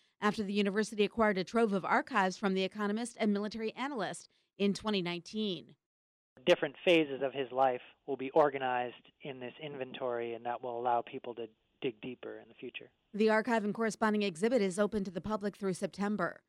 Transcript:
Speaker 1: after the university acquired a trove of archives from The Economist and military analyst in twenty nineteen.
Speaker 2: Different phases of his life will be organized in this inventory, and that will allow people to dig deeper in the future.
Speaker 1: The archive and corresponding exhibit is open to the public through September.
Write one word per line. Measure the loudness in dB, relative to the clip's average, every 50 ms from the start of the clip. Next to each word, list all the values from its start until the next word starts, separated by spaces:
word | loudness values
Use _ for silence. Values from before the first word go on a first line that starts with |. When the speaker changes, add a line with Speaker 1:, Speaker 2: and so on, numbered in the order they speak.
| _ _ _ _
Speaker 1:
after | 0 0 0 0
the | -4 0
university | 0 2 2 2 2 0 -2 0 2 0 0
acquired | 2 4 2 4 4 4 2
a | -2
trove | 0 2 2 2 4
of | 2 0 2
archives | 2 2 2 2 2 0 2 2 2 0
from | 0 0 0 2
The | 2 0
Economist | -2 -2 -2 -2 -2 0 -2 -4 -6 -2 0
and | 2 2
military | 2 2 -2 -4 -6 -6 -6 -6 -4
analyst | -4 -6 -4 -4 -4 -4 -4 -6 -10 -14 -20 _ _ _ _ _
in | 0 2 2
twenty | 2 0 -2 -2 0 0
nineteen. | 0 -2 -4 -4 -8 -6 -4 -2 -2 -2 -2 -4 -8 -14 -20 _ _ _ _ _ _ _ _ _ _ _ _ -2 4
Speaker 2:
Different | 4 4 4 2 -4 -6 -2 4
phases | 6 6 6 6 4 0 -2
of | -2 -2
his | -2 -4 -4 -2
life | 2 4 4 4 2 0 -6 -14 _ _ _
will | -6 -6
be | -4 -4 2
organized | 4 4 4 4 2 0 -2 0 0 0 -2 -4 -8 -12 _ -20 _ _
in | -12 -12 -10 -10
this | -12 -12 -12 -10
inventory, | -12 -10 -8 -8 -8 -8 -6 -6 -4 -4 -2 -2 -4 -4 -6
and | -6 -6
that | -6 -6 -6
will | -6 -6 -6 -2
allow | 2 2 2 2
people | 2 -2 -10 -10 -10 -10 -10
to | -10 -10 -12 -12 _ _ _ _ _
dig | -6 -6 -6 -6
deeper | -10 -12 -12 -10 -12 -12 -12 -12
in | -16 -20
the | -18
future. | -16 -14 -14 -14 -14 -16 -18 _ _ _ _ 0
Speaker 1:
The | 2 4 4
archive | 4 2 2 2 0 0 0
and | -2
corresponding | -2 -2 -2 -4 0 0 2 2 2 2
exhibit | 0 -2 0 0 0 2 4 4
is | 2 2 2 2
open | 0 2 2 -2 -4
to | -4
the | -6 -6
public | -4 -4 -4 -2 -2 -6 -4
through | -2 -2 -2 -2
September. | -2 -4 -6 -2 -2 -2 -2 0 0 0 -2 -2 -8 _